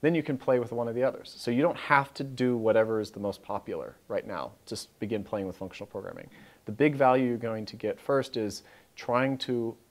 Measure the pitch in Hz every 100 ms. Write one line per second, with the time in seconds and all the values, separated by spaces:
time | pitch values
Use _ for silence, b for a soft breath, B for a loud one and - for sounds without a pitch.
0 | 147 170 147 131 - 127 113 117 117 117
1 | 131 - - - - 120 160 - - 143
2 | 139 - 139 127 127 120 110 110 110 110
3 | 104 - 101 95 - 98 104 87 62 -
4 | _ 104 - 92 64 - - 110 - _
5 | 104 110 101 107 95 90 92 - 101 101
6 | 95 - - B B B - 104 151 139
7 | 135 127 127 117 117 110 107 110 107 101
8 | - 139 127 123 107 98 B B B -
9 | - 120 135 131 - 123 117 - _